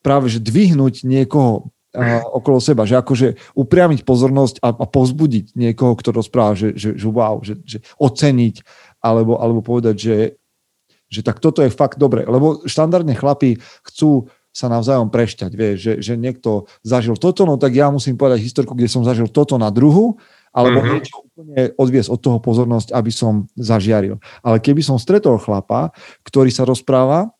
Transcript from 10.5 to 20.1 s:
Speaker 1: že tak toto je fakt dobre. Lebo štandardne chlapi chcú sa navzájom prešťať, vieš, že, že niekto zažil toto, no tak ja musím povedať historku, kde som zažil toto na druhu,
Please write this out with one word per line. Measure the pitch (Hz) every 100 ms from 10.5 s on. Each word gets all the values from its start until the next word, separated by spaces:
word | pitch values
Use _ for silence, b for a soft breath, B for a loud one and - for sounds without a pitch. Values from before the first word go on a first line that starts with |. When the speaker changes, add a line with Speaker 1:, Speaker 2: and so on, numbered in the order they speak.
| _ _ _ _ _ _
Speaker 1:
že | -
tak | 117 110
toto | 160 -
je | 135
fakt | - 139 -
dobre. | 139 120
Lebo | 107 123 151 156
štandardne | 117 - 160 180 160
chlapi | 110 139 143 135 113 B B
chcú | - - 151 143 - b b
sa | - 127
navzájom | 117 113 135 113
prešťať, | 123 117 - 92
vieš, | - 110 98
že, | 110 110
že | 92
niekto | 120 123 127 117 104 98 b
zažil | 110 127 113
toto, | 110 175 180
no | 180 139
tak | 135
ja | 123 143
musím | 143 127
povedať | 120 139 120
historku, | 110 - 127
kde | 123 120
som | 127
zažil | 120 117 113
toto | - 147 131
na | 107
druhu, | 104 147 160 233